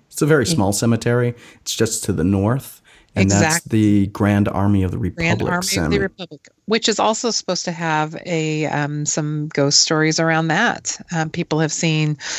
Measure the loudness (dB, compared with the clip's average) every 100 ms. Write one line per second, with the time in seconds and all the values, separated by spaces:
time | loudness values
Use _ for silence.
0 | _ -2 2 4 4 2 0 2 2 2
1 | 2 0 0 -4 -14 -16 -8 -2 -2 -2
2 | -4 0 2 2 2 0 -4 -18 _ -20
3 | _ 0 4 4 4 2 0 2 4 4
4 | 2 0 2 2 2 0 2 2 0 -2
5 | -6 -2 -2 0 -2 -2 -2 -2 0 0
6 | -2 -6 -16 -16 -20 _ -4 -2 0 0
7 | 0 0 -2 -4 -4 -4 -4 -6 -2 0
8 | -2 -6 -4 -2 -2 -2 -2 -2 -2 -4
9 | -4 -2 -2 -4 -4 0 2 2 2 2
10 | 2 2 2 2 2 0 0 -2 -6 -10
11 | -6 -4 -4 -4 -2 0 0 0 0 2
12 | 0 -2 -6